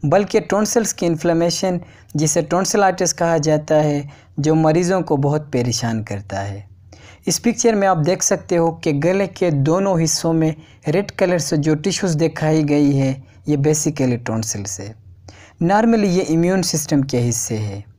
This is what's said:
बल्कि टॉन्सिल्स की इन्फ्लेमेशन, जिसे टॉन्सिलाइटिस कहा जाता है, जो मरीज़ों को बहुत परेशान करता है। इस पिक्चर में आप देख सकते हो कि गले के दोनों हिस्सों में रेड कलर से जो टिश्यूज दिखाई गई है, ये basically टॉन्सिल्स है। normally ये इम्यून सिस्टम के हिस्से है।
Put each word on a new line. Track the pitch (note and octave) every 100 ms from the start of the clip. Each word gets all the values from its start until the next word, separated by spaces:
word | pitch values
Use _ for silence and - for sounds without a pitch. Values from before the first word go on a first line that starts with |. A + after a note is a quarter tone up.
| D3
बल्कि | F3 G3+ A3
टॉन्सिल्स | - G3 G#3+ A#3+ G#3+
की | - F3
इन्फ्लेमेशन, | E3 F3 E3 E3+ E3+ F#3+ F3 - - - D3
जिसे | D#3 E3+
टॉन्सिलाइटिस | D3+ E3+ F#3 G#3 G3 F3+ F3+
कहा | - E3+ E3
जाता | D#3 D3+ D3+ D#3
है, | D3+ D3 C#3+ - - -
जो | D3 D#3
मरीज़ों | D#3 D#3 F3 F#3+
को | F3 D3
बहुत | C#3+ D3+
परेशान | D3+ C3+ D3+ A#2+ A#2+ A2+
करता | G#2+ G2+ G2 G2
है। | G2 G2 - - - - - - -
इस | C4+
पिक्चर | - A#3 A#3 A3
में | G3
आप | F3+
देख | C#3+ F#3
सकते | - F#3+ - F3
हो | E3
कि | E3 -
गले | C#3+ D#3+ F#3+ G3
के | F#3+ F3+
दोनों | C#3+ C3+ E3+ G3 F3+
हिस्सों | D#3+ - E3
में | E3 D#3+ D#3 - - -
रेड | E3 G3+
कलर | - F#3+ F3
से | - D#3+
जो | D3+ D3+
टिश्यूज | D#3 F3+ G3 D#3
दिखाई | D#3+ D#3+ D#3 D#3
गई | D3 D3 D3
है, | C#3 C3+ C3+ - - -
ये | D3
basically | C#3+ D3+ D#3+ D3+ C3 A#2+ A#2
टॉन्सिल्स | A2+ A2 G#2 G2 -
है। | G2+ A2 - - - - - _
normally | E3+ G3+ A3+ A3+ G3+
ये | F3+
इम्यून | F3 D#3+ E3+ F#3+
सिस्टम | F3+ D#3 - D3
के | C#3 B2+
हिस्से | A#2+ A2 - A2
है। | G#2+ G2+ -